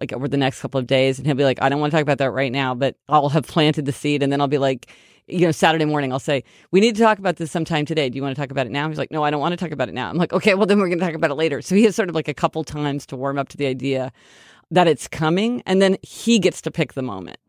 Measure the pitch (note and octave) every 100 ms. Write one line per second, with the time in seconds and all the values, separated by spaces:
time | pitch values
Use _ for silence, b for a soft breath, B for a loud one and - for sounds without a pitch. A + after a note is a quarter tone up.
0 | B2+ B2+ C3+ C#3 C3+ - B2 C3+ B2 C3+
1 | C3+ C3 C#3+ C3+ C#3 B2 C3+ C#3+ D3 E3
2 | D3 C#3 C3+ A2 C3+ C3 C3 B2 C3+ -
3 | - D3 C#3+ D3+ C3 - D#3 D#3 C#3 C3+
4 | D3 C#3+ C#3 C#3 C#3+ C#3 C3+ C3 - b
5 | b b - F3+ E3+ D3+ F3 D#3+ D3+ D3
6 | C3+ C3 - C#3 - b b F#3 A3+ G#3
7 | A3+ G#3 G3 E3 E3 F3 D#3+ D#3+ D3+ D#3+
8 | C3+ B2+ C#3 C3+ C3+ C3+ B2 C3 D#3 D3+
9 | C#3 D#3 D3+ D3 D3+ F3 E3+ C#3+ A#2+ F#2
10 | A2 B2+ - F3+ G#3 F#3+ G3+ G#3 F#3 F3
11 | F3+ D#3 C#3+ C#3 D#3+ C#3 - F#3+ A3+ F#3+
12 | F#3 D#3+ D3+ C#3 E3 D#3+ D#3 D3+ D3 C#3+
13 | - B2+ C3+ C#3 C3+ - C#3 C3 C3+ C3
14 | B2+ b b b b b b E3 E3+ D3
15 | - - D#3 F3 A3+ B3 - F#3+ G3 F#3+
16 | - - - A#3 F3 - D#3+ D#3 D3+ -
17 | C3 G2 F2+ -